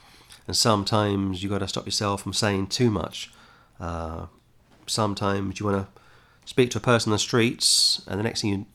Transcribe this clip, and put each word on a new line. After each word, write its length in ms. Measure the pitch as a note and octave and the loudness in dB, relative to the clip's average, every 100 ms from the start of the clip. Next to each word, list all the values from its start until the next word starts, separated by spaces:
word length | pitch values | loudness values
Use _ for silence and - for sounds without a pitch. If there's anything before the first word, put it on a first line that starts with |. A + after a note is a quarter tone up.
| - - - - - | -20 -20 -20 -16 -4
and 80 | F#2 | 0
sometimes 880 | A#2+ G#2+ G2 A2 G#2 G2 G2 F#2 | 4 4 2 2 2 2 0 -2
you 60 | G2 | -4
gotta 180 | G2+ G2 | -4 -4
stop 180 | - - | -6 -4
yourself 360 | - G#2 G2+ | -2 -2 -2
from 120 | - | -4
saying 340 | F#2+ A2 G2 F#2+ | -2 0 0 -2
too 220 | - B2 | 2 2
much. 420 | G2+ - - - - - - _ - | 2 -4 -8 -14 -16 -20 -20 _ -12
Uh, 480 | F2 E2+ E2 E2 F2+ - _ _ _ _ - | -8 -6 -6 -8 -10 -16 _ _ _ _ -6
sometimes 720 | - G#2+ G2+ G2+ G2 G2 F#2+ | -2 0 0 -2 -2 -4 -4
you 60 | G#2 | 0
wanna 220 | G2 G2 - - - _ _ - | 0 -2 -10 -20 -20 _ _ -4
speak 240 | - B2 | 2 2
to 60 | A2 | 2
a 40 | |
person 300 | - A#2+ A2 | 2 2 4
on 40 | G#2 | 0
the 40 | |
streets, 800 | - B2 A2+ - - - - - - | 2 2 2 2 2 4 4 0 -4
and 100 | F#2+ | -4
the 40 | |
next 180 | A2 - | -2 -2
thing 100 | A2 | -2
you, 140 | G2 G2+ | -2 -4